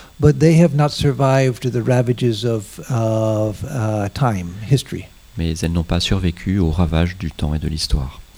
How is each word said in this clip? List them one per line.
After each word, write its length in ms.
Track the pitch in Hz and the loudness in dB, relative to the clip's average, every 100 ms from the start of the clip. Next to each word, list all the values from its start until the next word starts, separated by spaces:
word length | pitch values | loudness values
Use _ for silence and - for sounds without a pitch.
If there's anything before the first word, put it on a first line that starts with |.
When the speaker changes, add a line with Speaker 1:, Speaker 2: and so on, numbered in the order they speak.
| - - | -20 2
Speaker 1:
But 180 | 143 135 | 2 4
they 220 | 160 160 | 4 6
have 120 | 170 143 | 4 4
not 140 | 147 | 0
survived 720 | - 143 123 135 135 131 117 | 0 0 2 2 4 2 0
to 60 | 127 | -4
the 140 | 117 113 | -2 2
ravages 600 | 127 120 113 123 104 117 | 2 2 0 0 0 -2
of, 340 | 113 101 - - | -4 -6 -14 -4
of, 760 | 117 110 110 110 107 107 - - | -2 0 0 0 0 -2 -4 -8
uh, 420 | 131 110 107 98 | -4 -2 -2 -4
time, 380 | - 127 98 87 95 107 | 0 0 0 -6 -10 0
history. 340 | 131 - 90 - - - - | 0 0 -10 -12 -20 -14 -4
Speaker 2:
Mais 160 | 82 80 | -4 -2
elles 140 | 82 | -2
n'ont 100 | 85 | -2
pas 160 | 80 87 | 0 0
survécu 600 | - 98 90 80 95 98 | 0 0 0 -2 -2 0
aux 120 | 82 | 2
ravages 460 | 80 82 80 87 92 | 2 2 2 0 -2
du 120 | 80 | -8
temps 240 | - 76 | -4 -2
et 60 | 78 | -2
de 80 | 78 | -4
l'histoire. 540 | 78 - 73 65 - - | -4 -2 -2 -2 -10 -20